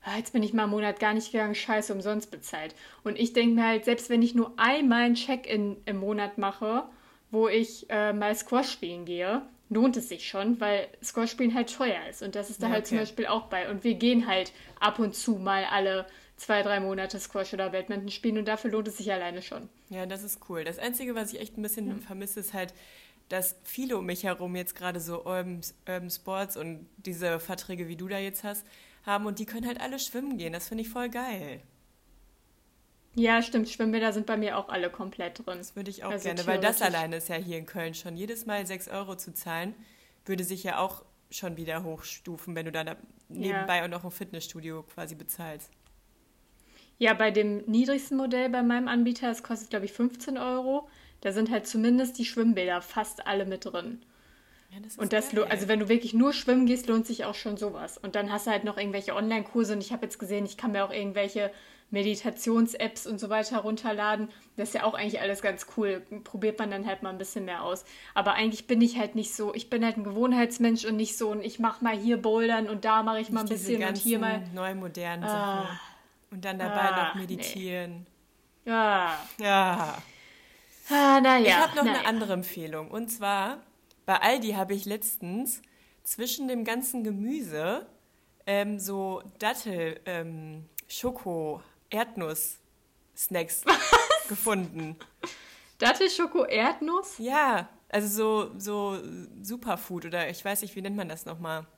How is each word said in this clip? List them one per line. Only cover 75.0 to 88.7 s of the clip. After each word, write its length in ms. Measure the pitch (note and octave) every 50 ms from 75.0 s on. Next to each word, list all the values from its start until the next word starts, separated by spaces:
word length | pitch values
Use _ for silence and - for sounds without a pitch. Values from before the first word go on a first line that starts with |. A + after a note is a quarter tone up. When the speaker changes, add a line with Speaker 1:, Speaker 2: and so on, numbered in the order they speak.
| F3 E3+ E3+ E3+ F3
Speaker 1:
Ah. 40 | G#3+ G#3 G#3 G3+ G3 G3 G3 F#3+
Speaker 2:
Sachen. 160 | F#3 F3+ E3+ - - - - _ _ _ _ _ _
Und 140 | G#3 F#3 F3+
dann 140 | G3 F#3+ F#3
dabei 320 | F#3 F#3 G#3 G3+ G3+ G3
Speaker 1:
Ah, 140 | F#3 F#3 E3+
Speaker 2:
noch 80 | D#3+ -
Speaker 1:
nee. 60 | F#3+
Speaker 2:
meditieren. 840 | F#3 F3+ F#3 F3+ - - - F#3+ F#3 F#3 F3+ F3+ F3 F3 E3+ F3 F3+ _ _ _ _ _ _ _ _ _ _ _ _
Speaker 1:
Ja. 540 | A#3 A3+ A3+ A3 G#3+ G3+ F#3+ F3+ E3+ D#3+ D3+ D3+ - - -
Speaker 2:
Ja. 580 | G#3+ G3+ G3 G3 F#3+ F#3 F3 - E3 D3+ - - - - - - - - - - - - - - _ _ - - - -
Speaker 1:
Ah, 280 | D4 C#4+ C#4+ C#4 C#4 C4+ B3+
na 160 | C4 C4 B3+
ja, 80 | A3+
Speaker 2:
Ich 80 | G3+ F#3
hab 160 | F3 D#4+ D#4+ -
noch 80 | D4 C4+
Speaker 1:
na 40 | A3+ G#3
Speaker 2:
eine 100 | A#3+ -
Speaker 1:
ja. 40 |
Speaker 2:
andere 260 | A3 A3+ A3+ A3 G3 F#3+
Empfehlung. 580 | F3+ F3+ - - F3+ D#3+ D3+ D#3 D#3 D#3+ D#3+
Und 180 | - A3 A#3 A3+
zwar, 540 | A3+ - G3+ G3+ G3+ G3 F#3+ A3 C#4 - - _ _ _ _ _ _ _ _
bei 120 | - F#3+ -
Aldi 300 | - G#3+ B3+ C#4 A3+ A3
habe 240 | A3+ G3 F#3+ F#3 G3+
ich 100 | G3 -
letztens 800 | G3+ G#3 G#3+ G#3 - - - F3+ F3 F#3 A3 C4+ B3+ - - - _ _ _ _ _ _ _ _
zwischen 440 | - - - A#3+ B3 - - C4+
dem 180 | B3+ B3+ A#3 A3
ganzen 380 | A3+ A3+ B3 B3+ B3+ - B3 A3
Gemüse, 840 | A3 G3+ G3 G#3 A#3 C#4+ D#4 A#3+ E3+ D3+ D3+ D#3 F3+ A3+ D#4 - - - _ _ _ _ _ _ _ _ _ _
ähm, 340 | G3 G3+ G3+ G3+ G#3